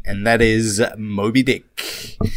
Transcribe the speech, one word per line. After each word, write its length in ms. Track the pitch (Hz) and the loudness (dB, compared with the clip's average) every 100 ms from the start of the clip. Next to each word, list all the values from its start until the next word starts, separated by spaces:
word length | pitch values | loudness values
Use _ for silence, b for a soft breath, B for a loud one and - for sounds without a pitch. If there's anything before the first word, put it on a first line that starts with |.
and 220 | - 101 107 | 0 0 2
that 160 | 117 | 4
is 400 | 113 113 113 101 117 110 | 4 4 0 0 -2 -4
Moby 460 | 107 101 107 127 | -6 -2 2 2
Dick. 760 | 131 98 - - B B B B B | 2 0 -6 -12 B B B B B